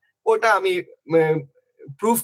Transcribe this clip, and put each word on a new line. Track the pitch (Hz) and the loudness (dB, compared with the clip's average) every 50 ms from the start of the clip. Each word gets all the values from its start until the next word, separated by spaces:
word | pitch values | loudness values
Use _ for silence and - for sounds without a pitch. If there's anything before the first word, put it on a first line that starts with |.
| _ _ _ _ - | _ _ _ _ -2
ওটা | 220 220 220 233 226 | 0 0 2 2 0
আমি, | 208 190 190 190 180 180 | 0 0 0 -2 -4 -4
উম, | - - - _ _ 151 160 165 160 156 156 156 139 - _ _ _ _ _ _ - - 139 - | -6 -10 -16 _ _ -2 0 2 2 2 -2 -4 -6 -12 _ _ _ _ _ _ -20 -20 -10 -4
প্রুভ | 202 226 240 233 | -2 0 0 0